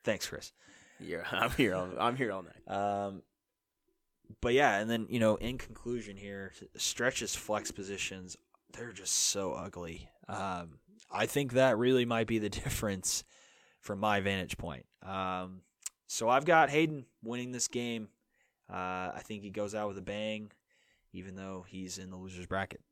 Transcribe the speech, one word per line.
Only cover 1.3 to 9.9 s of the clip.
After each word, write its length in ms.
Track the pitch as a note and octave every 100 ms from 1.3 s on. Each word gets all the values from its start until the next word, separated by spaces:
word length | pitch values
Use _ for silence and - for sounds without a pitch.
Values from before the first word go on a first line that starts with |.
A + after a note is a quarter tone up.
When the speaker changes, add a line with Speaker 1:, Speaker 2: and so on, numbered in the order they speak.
Speaker 2:
I'm 200 | G2 A2+
here 220 | - A#2 F#2
all, 140 | F2+ -
I'm 160 | A#2 B2+
here 160 | A#2+
all 120 | F#2+
night. 300 | E2 - -
Speaker 1:
Um, 500 | G2 G2+ G2+ G2+ F#2+ _ _ _ _ _ _ _ _ _ _ _ -
but 120 | B2
yeah, 260 | B2+ C#3 G2+
and 100 | A2
then, 180 | A#2 A2
you 100 | A#2+
know, 160 | A2 G#2+
in 220 | A#2+ B2+
conclusion 600 | - A2 A#2+ A#2+ G#2 G2
here, 340 | G2+ G2 F#2+ - - -
Stretch's 580 | - - A#2+ - A2 -
flex 360 | - G#2 G#2
positions, 640 | - G2 G2 - F#2+ F#2 - _ _ _
they're 180 | - A#2
just 220 | F#2+ F#2
so 400 | - - G2+ F#2+
ugly. 560 | - F2+ F#2 E2+